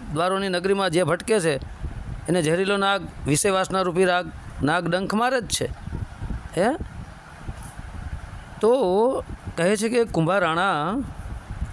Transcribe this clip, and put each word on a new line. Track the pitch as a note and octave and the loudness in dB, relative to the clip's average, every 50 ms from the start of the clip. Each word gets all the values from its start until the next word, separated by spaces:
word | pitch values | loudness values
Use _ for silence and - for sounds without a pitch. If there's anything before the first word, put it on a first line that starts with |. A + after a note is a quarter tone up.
| B3 - D#3 | -6 -4 -2
દ્વારોની | D3+ E3+ F#3 F#3+ F#3+ G3 G3 | 0 2 2 2 0 0 0
નગરીમાં | F3+ F3 E3+ G3 G3 G3 F#3+ F#3 | 0 0 2 2 2 2 2 2
જે | D#3 F3+ F#3 | 2 2 4
ભટકે | D3 E3+ F3+ - - A3 G#3 | 4 2 0 2 2 2 2
છે | D#3+ D#3+ C#3+ C3 - - - - - - - - - - - - - - | 4 2 0 0 -2 -8 -10 -10 -10 -8 -8 -8 -10 -8 -10 -6 -2 0
એને | E3+ F3+ D#3 | 2 2 2
ઝેરીલો | D3+ E3 F3+ F#3+ F#3+ G3+ | 2 2 2 2 2 2
નાગ, | G3 G3 G3 G3 G3 E3 D#3+ - - - | 2 2 2 2 0 -2 -6 -10 -6 -2
વિષય | C3+ C#3+ D3+ - G#3 | 0 2 2 4 4
વાસના | F#3+ F#3+ F#3 F3 F#3 F#3+ F#3 | 4 2 2 2 0 0 2
રૂપી | F3+ D#3+ F3+ F#3+ | 2 4 4 4
રાગ, | F3+ F3 F3+ F3+ E3 - - - - - - - | 4 4 2 0 -2 -8 -12 -14 -12 -4 0 2
નાગ | C#3+ D#3+ F3+ F3 E3 | 2 2 2 2 0
ડંખ | F3 F#3 G3 C#3+ G3 | 0 0 0 0 0
મારે | G#3+ A#3 B3+ C4 B3 | 2 2 2 2 0
જ | G3+ C#3+ | 0 -2
છે. | - - C3 A#2 - - - - - - - - - - - - - - - - - | -2 -2 -2 -4 -4 -8 -10 -8 -8 -8 -8 -8 -10 -8 -6 -6 -6 -6 -8 -4 0
હે? | D#3+ F#3+ A#3 D4+ F4+ - - - - - - - - - - - - - - - - - - - - - - - - - - - - - - - - - - - - | 2 2 2 2 0 -4 -8 -10 -12 -12 -12 -14 -16 -18 -18 -18 -14 -12 -10 -10 -10 -12 -12 -12 -12 -12 -12 -10 -10 -10 -8 -8 -10 -10 -12 -14 -14 -16 -16 -4 0
તો | - A3 B3 C#4 A#3+ F3+ F3+ G3+ A3+ C4 C#4 D#4 - - - - - - - | 4 4 4 4 4 4 4 4 4 2 2 0 -4 -6 -10 -10 -10 -8 -2
કહે | - E3 F#3 G#3+ | 0 2 2 2
છે | G3 G#3+ A3+ | 2 2 2
કે | A#3+ A#3+ A#3 | 2 2 2
કુંભારાણા, | G3 - E3+ D#3+ D#3 F#3 G3+ F3+ D#3+ D#3+ E3+ F#3 G3 F3 D3 D3 E3+ G#3 C#4+ B3+ - - - - - - - - - - - - - | 2 2 2 2 4 4 4 4 2 2 2 2 2 2 2 0 0 -2 -2 -4 -6 -8 -10 -10 -10 -10 -10 -10 -10 -8 -6 -6 -6